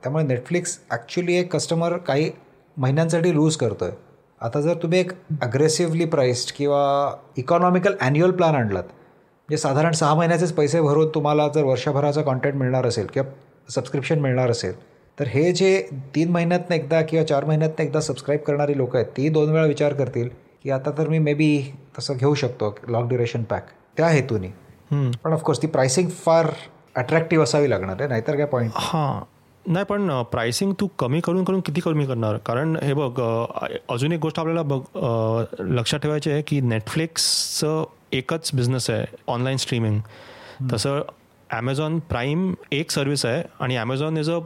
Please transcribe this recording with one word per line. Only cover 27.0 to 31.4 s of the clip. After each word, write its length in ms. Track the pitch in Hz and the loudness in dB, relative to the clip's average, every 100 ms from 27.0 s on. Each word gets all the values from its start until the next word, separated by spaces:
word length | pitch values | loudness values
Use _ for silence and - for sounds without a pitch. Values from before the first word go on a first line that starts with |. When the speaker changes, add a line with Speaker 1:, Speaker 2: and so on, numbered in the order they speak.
| 120 160 160 165 | 0 0 2 2
Speaker 1:
असावी 260 | 147 151 143 | 4 4 2
लागणार 260 | 104 95 95 | 2 -2 -4
आहे, 100 | 143 | -2
नाहीतर 260 | 120 110 147 | -2 -2 -2
काय 100 | 143 | 0
पॉइंट? 260 | 127 117 107 | 0 -2 -2
Speaker 2:
हां. 460 | - 165 147 113 104 _ _ _ - | -4 -2 -2 -4 -8 _ _ _ -2
नाही, 120 | 170 196 | -2 0
पण, 260 | 202 196 | -2 0
अ, 100 | 135 | 0
प्राइसिंग 520 | 117 127 117 113 196 190 | -2 -2 -2 0 -2 0
तू 80 | 202 - | -4 -2
कमी 200 | 127 147 | -2 0
करून 240 | 170 175 | 0 0